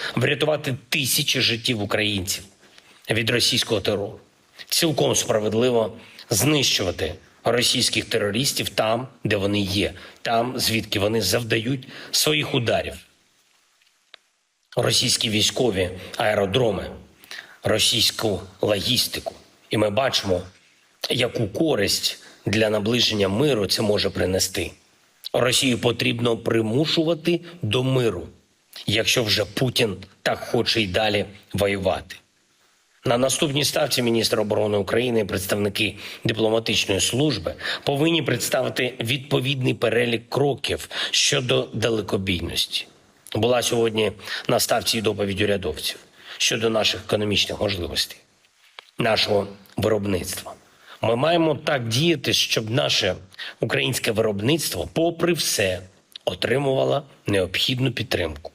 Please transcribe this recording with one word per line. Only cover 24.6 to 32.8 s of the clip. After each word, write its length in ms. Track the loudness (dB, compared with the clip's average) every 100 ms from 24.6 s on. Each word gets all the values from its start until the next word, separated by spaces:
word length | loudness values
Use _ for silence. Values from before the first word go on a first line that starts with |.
| -8 -10 _ _ _ _ -4
Росію 460 | 0 2 2 2 2
потрібно 580 | 0 0 -2 0 0 0
примушувати 1040 | 0 0 2 0 2 0 0 0 0 -2 -4 -8
до 220 | -2 0
миру, 440 | 2 2 2 -2 -10 -18 _ _ _ -10 -2
якщо 360 | 0 2 2
вже 220 | 2 0 -2
Путін 520 | 0 0 2 0 -2 -12 _
так 180 | -4 -4
хоче 420 | -2 0 2 0
й 60 | 2
далі 380 | 2 2 0 -2 -8 -8
воювати. 600 | 0 0 2 0 -2 -6 -20 _ _ _ _ _ _